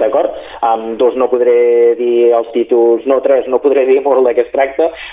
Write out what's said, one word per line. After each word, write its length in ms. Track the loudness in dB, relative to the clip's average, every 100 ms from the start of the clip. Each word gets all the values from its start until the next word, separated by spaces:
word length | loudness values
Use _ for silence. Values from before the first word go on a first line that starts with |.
d'acord? 320 | -2 0 -2 -6 -14 -6
Amb 360 | -2 -2 -4 -2
dos 160 | 0
no 140 | 0 -2
podré 640 | 0 2 2 2 4 2
dir 380 | 2 0 2 2
els 140 | 2 -2
títols, 540 | -4 0 2 2 2 0
no, 140 | 0
tres, 240 | 2 0 0
no 140 | 0
podré 220 | 0 0 2
dir 140 | 2
molt 240 | 2 2 2
de 60 |
què 80 | 0
es 80 | -2
tracta, 380 | -2 -2 -2 -4 -4 -18